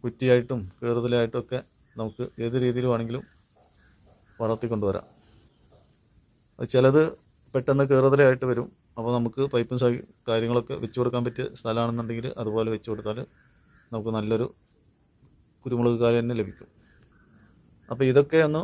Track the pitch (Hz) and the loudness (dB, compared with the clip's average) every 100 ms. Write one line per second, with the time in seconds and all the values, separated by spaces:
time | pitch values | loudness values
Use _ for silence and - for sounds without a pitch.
0 | 123 - 127 123 120 127 95 - 120 117 | -8 -4 4 4 4 -8 -8 -8 -4 -2
1 | 120 120 113 123 120 127 - _ _ - | 0 0 0 -2 -6 -8 -8 _ _ -10
2 | 110 104 120 - 117 127 123 120 123 117 | -10 -8 -12 -6 -4 0 0 0 0 0
3 | 117 127 - _ _ _ _ _ _ _ | -2 -8 -12 _ _ _ _ _ _ _
4 | _ _ _ - 110 113 117 113 101 95 | _ _ _ -6 -4 -2 -2 -2 -2 -4
5 | - _ _ - _ _ _ _ _ _ | -8 _ _ -20 _ _ _ _ _ _
6 | _ _ _ _ _ - - 127 131 147 | _ _ _ _ _ -14 0 4 6 6
7 | 156 - _ _ _ 135 131 139 139 135 | 2 -2 _ _ _ -4 0 2 4 4
8 | 135 139 135 127 127 117 - _ _ - | 6 6 6 4 0 -2 -4 _ _ -8
9 | 117 123 117 123 139 123 117 123 123 120 | -2 -2 -2 -2 -2 -2 -2 0 0 0
10 | - _ - 113 117 120 113 135 110 127 | -8 _ -2 0 2 -2 -2 -8 -6 -2
11 | 123 123 120 123 - - 113 113 117 117 | -2 0 -4 -6 -10 -8 -4 -2 -2 -4
12 | 113 117 123 - 107 110 110 110 - 107 | -6 -8 -8 -8 -4 -2 -2 -4 -6 -8
13 | 107 110 - _ _ _ _ _ _ 113 | -6 -8 -12 _ _ _ _ _ _ -8
14 | 110 110 107 110 131 - _ _ _ _ | -4 -4 -2 -2 -2 -8 _ _ _ _
15 | _ _ _ _ _ _ 135 120 120 117 | _ _ _ _ _ _ -6 0 2 4
16 | 117 117 117 117 95 - - _ _ _ | 2 2 0 -4 -6 -10 -20 _ _ _
17 | _ _ _ _ _ _ _ _ - 135 | _ _ _ _ _ _ _ _ -12 0
18 | 131 131 143 160 156 156 | 4 4 4 2 2 0